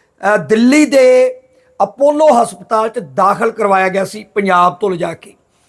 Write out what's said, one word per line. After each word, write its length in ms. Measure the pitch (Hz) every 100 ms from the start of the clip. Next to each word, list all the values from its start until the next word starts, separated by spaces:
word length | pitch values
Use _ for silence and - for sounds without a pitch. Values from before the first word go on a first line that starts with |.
| _ _ 196
ਅ, 40 | 208
ਦਿੱਲੀ 480 | 143 220 247 294 294
ਦੇ 540 | 269 254 254 254 - _ _ _ -
ਅਪੋਲੋ 600 | 196 - 285 294 311 240
ਹਸਪਤਾਲ 460 | 233 - - 220 220
'ਚ 100 | 233
ਦਾਖਲ 520 | 156 135 190 180 226
ਕਰਵਾਇਆ 380 | 226 202 190 190
ਗਿਆ 160 | 185 190
ਸੀ 180 | 214
ਪੰਜਾਬ 540 | - 208 196 180 175 -
ਤੋਂ 80 | 202
ਲਿਜਾ 240 | 175 170
ਕੇ। 200 | 160 - _ _ _